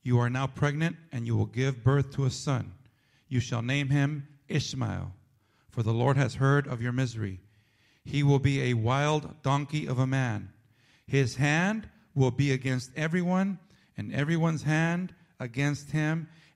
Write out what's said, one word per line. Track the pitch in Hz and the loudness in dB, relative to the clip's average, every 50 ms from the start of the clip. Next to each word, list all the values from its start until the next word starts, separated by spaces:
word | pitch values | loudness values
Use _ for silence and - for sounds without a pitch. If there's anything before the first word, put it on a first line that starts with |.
| - | -2
'You | 123 123 120 | 2 4 4
are | 120 120 | 4 4
now | 123 131 135 131 | 0 0 -2 -2
pregnant, | 131 - 147 147 143 151 160 170 170 - - - - | -2 0 0 0 2 2 0 -2 -2 -4 -12 -10 -8
and | 123 117 117 | -6 -4 0
you | 117 | 0
will | 104 104 | 0 0
give | 107 - 120 131 135 131 117 110 | 0 0 0 0 0 0 0 2
birth | 127 139 143 139 139 - | 4 4 4 2 0 -2
to | - 135 | -2 -2
a | 127 | -2
son. | - - - - - 120 98 92 92 - - - _ _ _ _ _ _ _ - | -2 -2 -4 -2 -2 -2 -4 -6 -12 -18 -20 -20 _ _ _ _ _ _ _ -4
You | 131 123 | -2 -2
shall | 113 - 123 117 113 | -2 0 -2 -4 -2
name | 120 135 143 143 131 | -2 -2 -2 0 2
him | 143 143 139 143 151 147 143 - - _ _ - | 2 2 2 2 0 -4 -8 -12 -18 _ _ -4
Ishmael, | 185 151 - - - 135 120 104 95 92 92 92 95 - _ _ _ _ _ _ _ _ _ _ | -2 -2 -2 -2 -4 -4 -4 -4 -4 -4 -6 -8 -10 -14 _ _ _ _ _ _ _ _ _ _
for | - 123 113 | -6 -4 0
the | 110 113 | 0 2
Lord | 113 120 135 135 | 2 4 4 4
has | 143 139 117 - | 4 2 0 0
heard | - 135 135 139 143 139 | 2 2 4 4 4 2
of | 139 127 113 117 | -2 -4 -6 -4
your | 123 | -4
misery. | 123 127 131 120 110 110 110 101 92 92 - _ _ _ _ _ _ _ _ _ _ _ - | -2 -2 -2 -2 -4 -6 -6 -8 -8 -10 -14 _ _ _ _ _ _ _ _ _ _ _ -12
He | - 139 143 143 | -6 -2 0 4
will | 143 143 135 | 4 4 4
be | 135 139 139 135 131 | 4 2 0 0 0
a | 123 123 | 0 0
wild | 117 110 117 127 139 147 147 156 151 147 - - - - | 0 0 0 0 2 2 2 2 0 -2 -4 -10 -6 -2
donkey | 135 139 143 147 139 - 151 160 | 0 0 0 0 -2 -4 -4 -4
of | - 131 123 | -2 0 0
a | 131 131 | 0 2
man. | 135 135 131 123 107 101 95 95 - _ _ _ _ _ _ _ _ _ _ | 2 0 0 0 -2 -4 -6 -10 -16 _ _ _ _ _ _ _ _ _ _
His | - - 139 135 117 - | -2 0 2 2 0 0
hand | 123 139 147 151 160 180 196 220 220 208 - - _ _ _ - | 0 0 2 2 2 2 0 0 -2 -6 -10 -16 _ _ _ 0
will | 139 135 127 120 | 2 2 2 4
be | - 139 143 | 2 2 2
against | 135 127 123 135 131 127 123 - - | 2 0 0 -2 -2 -2 -4 -6 -6
everyone, | - 151 160 160 180 175 175 185 185 190 196 190 - - _ _ _ _ _ _ | -4 -4 -2 0 0 0 2 2 0 0 0 -2 -6 -10 _ _ _ _ _ _
and | - 104 101 - | -10 -10 -6 -4
everyone's | 135 143 147 170 165 165 165 165 139 110 | -2 0 0 0 2 2 0 0 0 0
hand | 147 156 156 165 165 170 175 185 175 - - _ _ _ - | 0 0 2 2 0 0 -2 -4 -6 -10 -14 _ _ _ -12
against | 127 123 117 135 143 147 147 - - - - | -12 -8 -4 -2 0 0 0 -2 -4 -4 -2
him, | 156 151 151 160 165 160 - - - - _ _ | 0 0 0 0 -2 -4 -6 -12 -20 -20 _ _